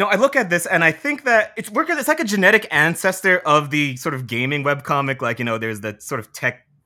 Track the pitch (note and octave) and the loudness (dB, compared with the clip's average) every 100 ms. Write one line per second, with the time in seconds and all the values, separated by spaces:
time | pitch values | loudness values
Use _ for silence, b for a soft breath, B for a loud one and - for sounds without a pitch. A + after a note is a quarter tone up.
0 | G3 G3+ C4+ C#4 F#3+ F3 F#3 F3+ E3 D#3 | 0 2 2 2 0 -2 0 2 2 0
1 | C#4+ C#4+ C4 A3+ - - G#3+ A3 D#4+ D#4 | -6 -4 2 2 0 -6 -6 -4 -2 -2
2 | C#4+ D#4 G#3+ G3+ F#3 A3 - D3 D#3 E3 | 0 0 0 2 4 4 2 2 2 2
3 | F#3+ F#3 F#3+ F3+ D#3 D3+ C#3+ D3 C#3+ B2+ | -2 0 2 2 4 2 2 -2 -2 -4
4 | E3 C3+ A#2+ A#2 C3 D3 C#3 C#3 - C#3+ | -6 -6 -6 -4 -2 -2 -2 -2 -2 -2
5 | C3+ C3 A#2+ A#2 A#2+ A2+ A2+ G#2+ G#2+ G#2 | -2 -2 -4 -4 -4 -4 -4 -6 -8 -10
6 | - C3 G#2 - B2+ - _ _ | -8 -8 -8 -6 -6 -6 _ _